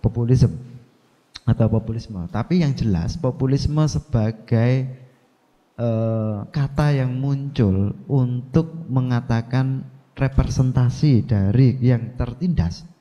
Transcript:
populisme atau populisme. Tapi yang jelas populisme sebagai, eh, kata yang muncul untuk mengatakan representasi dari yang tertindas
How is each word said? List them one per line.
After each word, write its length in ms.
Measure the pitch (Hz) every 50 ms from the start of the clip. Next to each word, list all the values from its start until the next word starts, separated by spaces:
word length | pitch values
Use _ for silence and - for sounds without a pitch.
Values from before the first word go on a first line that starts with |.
populisme 540 | - 113 - 120 120 117 127 127 131 104 82 - - - - - - _ _ _ _ _ _ _ _ _ _ - _
atau 240 | - 113 - 117
populisme. 560 | 107 107 110 107 - 113 117 117 - 110 95 85 87
Tapi 320 | - 104 117 - 170 185 175
yang 100 | 143 131
jelas 460 | - - 113 98 82 82 - - -
populisme 640 | - 127 123 - 131 131 131 139 - - 147 151 156 151
sebagai, 960 | - - - _ - 120 107 107 110 - - - - 113 113 120 127 131 131 131 131 - - - _ _ _ _ _ _ _ _ _ _ _ _ _
eh, 640 | - 117 117 113 113 113 113 113 113 110 107 107 101 104
kata 400 | - - 151 143 139 139 143 151 147 147
yang 160 | 135 131 127 123 127
muncul 760 | 135 139 139 139 139 139 139 - 120 98 95 95 98 98 - - -
untuk 640 | - 135 139 127 123 123 123 123 - - 160 165 165 - - -
mengatakan 1040 | - 131 131 127 127 123 120 120 - 117 117 117 120 127 127 131 131 135 131 - - - - _ _ _
representasi 1120 | - 131 - - - - - - - 135 131 127 131 123 120 - - - 151 135 110 -
dari 520 | - 107 101 98 98 101 123 135 127 110 131 123
yang 320 | 123 127 117 113 107 - -
tertindas 640 | 123 117 117 - 175 185 165 - 82 - - - - - - _